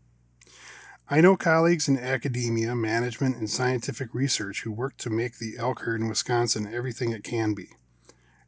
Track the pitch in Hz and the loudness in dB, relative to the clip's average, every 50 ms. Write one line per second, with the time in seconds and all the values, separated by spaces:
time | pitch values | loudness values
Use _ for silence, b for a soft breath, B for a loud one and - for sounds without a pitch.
0 | _ _ _ _ _ _ _ _ B B B B B B B B B B B B | _ _ _ _ _ _ _ _ B B B B B B B B B B B B
1 | B - 147 156 165 185 190 - - 175 160 165 165 170 175 160 - - 135 127 | B 0 4 8 8 8 8 6 4 4 4 6 6 4 4 2 4 2 2 2
2 | 120 127 135 127 - 135 123 127 120 117 113 113 113 117 120 120 110 110 113 117 | 2 -2 -2 -2 -2 -2 -2 -2 -2 0 0 0 0 0 -2 -2 -2 0 0 0
3 | 120 123 117 - 139 131 127 - 110 104 - - 127 127 127 123 - - 117 - | 0 -2 -2 0 0 0 0 0 -4 -4 -2 -2 0 0 0 0 -2 -4 -4 -6
4 | 135 113 - 123 135 135 - - 104 98 95 - - 117 104 110 123 - - - | -8 -6 -2 -2 0 0 0 0 -2 -4 -6 -6 -6 -6 -6 -4 -6 -6 -6 -8
5 | - 120 110 113 120 123 - - 113 110 110 - 117 113 113 - - 117 113 110 | -6 -4 -2 -2 -2 -4 -6 -8 -10 -10 -8 -4 -4 -4 -4 -2 -4 -4 -2 -2
6 | 113 113 110 - - - 120 120 117 117 - 107 104 104 113 120 127 131 113 - | -2 -2 -2 -2 0 0 2 2 2 2 0 -2 -2 -4 -6 -6 -6 -6 -4 -2
7 | 127 117 113 104 - - 123 117 113 110 104 92 90 - - _ _ _ b b | -2 -2 -2 -4 -6 -4 -2 0 0 0 -2 -4 -6 -12 -18 _ _ _ b b
8 | b b b b b b b b b | b b b b b b b b b